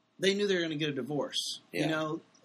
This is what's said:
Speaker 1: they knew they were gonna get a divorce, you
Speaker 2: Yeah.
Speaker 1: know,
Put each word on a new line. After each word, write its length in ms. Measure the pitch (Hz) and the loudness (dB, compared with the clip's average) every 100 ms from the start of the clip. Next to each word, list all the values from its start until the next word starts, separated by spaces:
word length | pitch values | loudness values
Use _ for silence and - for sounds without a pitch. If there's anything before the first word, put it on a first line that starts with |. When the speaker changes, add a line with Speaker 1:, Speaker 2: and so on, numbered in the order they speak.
| _ - | _ 0
Speaker 1:
they 140 | 190 | 2
knew 140 | 196 208 | 4 4
they 80 | 185 | 2
were 60 | |
gonna 140 | 165 151 | 0 0
get 140 | 156 | -2
a 40 | |
divorce, 680 | 131 123 147 107 - - - - | -2 -2 -2 -2 -4 -4 -8 -6
you 100 | 170 | -2
Speaker 2:
Yeah. 60 | 151 | 0
Speaker 1:
know, 340 | 156 156 165 - _ | 0 -2 -4 -8 _